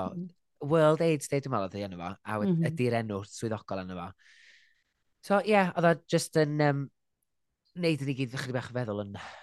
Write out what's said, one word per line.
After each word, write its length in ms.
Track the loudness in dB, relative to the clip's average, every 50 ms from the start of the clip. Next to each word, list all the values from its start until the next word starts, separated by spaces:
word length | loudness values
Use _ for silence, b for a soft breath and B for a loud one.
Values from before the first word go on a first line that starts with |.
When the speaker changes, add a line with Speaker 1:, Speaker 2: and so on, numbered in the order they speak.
| -2 -4
Speaker 1:
Mhm. 200 | -6 -8 -10 -10 _ _ _ _ _ -8
Speaker 2:
World 400 | -2 2 4 6 6 6 6 4
aids 260 | 4 2 2 0 -2 -2
Day, 120 | -4 -2
dwi'n 100 | -2 -2 -2
meddwl, 180 | -2 -2 -4
ydi 140 | -4 -6 -6 -6
enw 80 | -8
fo, 200 | -8 -8 -8 -10 -10 -8
a 140 | -6 -4 0
wed- 100 | 2 2
Speaker 1:
Mhm. 160 | 2 2 2
Speaker 2:
ydi'r 320 | 0 0 0 0 0 0 0 -2
enw 220 | -2 -4 -6 -6
swyddogol 560 | -8 -10 -8 -6 -4 -4 -6 -6 -8 -8 -8 -8
enw 100 | -8 -10
fo. 160 | -10 -10 -12 -14 b b b b b b b b b b b b b b b b b _ _ _ _ -2
So, 180 | 2 2 2
ie, 140 | 4 4 4
oedd 300 | 4 4 4 2 4 4
o 100 | 4 4 4 _
jyst 300 | 0 0 0 0 2 2
yn, 220 | 2 2 2 2 2
yym, 320 | 2 2 2 0 -2 -6 _ _ _ _ _ _ _ _ _ _ _ _ _ _ _ _ -8
neud 260 | -2 0 0 0 0 -2
i 20 |
ni 100 | -4 -2
gyd 160 | -2 -4 -6 -6
chydig 200 | -8 -6 -4 -4
bach 180 | -4 -4 -4 -4
feddwl 280 | -4 -4 -4 -4 -6 -6
yn 100 | -8 -10 -12 B B B B